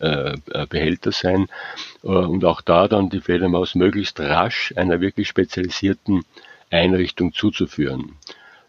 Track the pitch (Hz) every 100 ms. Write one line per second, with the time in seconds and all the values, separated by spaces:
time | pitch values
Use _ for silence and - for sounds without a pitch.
0 | 80 71 67 71 - - 73 80 78 85
1 | - - 92 95 95 - - - - -
2 | - 92 87 92 87 80 - 87 98 107
3 | 95 95 - 90 90 87 92 90 92 101
4 | 90 - 73 80 104 - - - 92 87
5 | 95 - 98 - 90 - 90 - 98 98
6 | - 95 - - - - - 85 90 92
7 | 90 - 90 - 107 - 82 - 69 65
8 | 64 71 - - - -